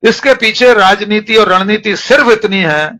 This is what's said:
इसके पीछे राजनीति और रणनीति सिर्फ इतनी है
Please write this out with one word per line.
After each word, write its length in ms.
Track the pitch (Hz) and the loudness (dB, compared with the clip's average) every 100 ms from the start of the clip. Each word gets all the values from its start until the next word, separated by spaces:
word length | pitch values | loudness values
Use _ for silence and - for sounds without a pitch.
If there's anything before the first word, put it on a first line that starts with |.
इसके 320 | 226 - 277 | 0 0 0
पीछे 400 | 254 226 - 247 | 0 0 0 2
राजनीति 600 | 226 190 196 202 214 214 220 | 4 2 0 -2 -4 0 0
और 120 | 202 | 2
रणनीति 480 | 185 196 214 214 190 | 0 0 -4 -4 -6
सिर्फ 320 | - 277 240 | 0 0 2
इतनी 320 | 220 214 196 | 0 0 -2
है 300 | 175 151 151 - | -2 -2 -4 -10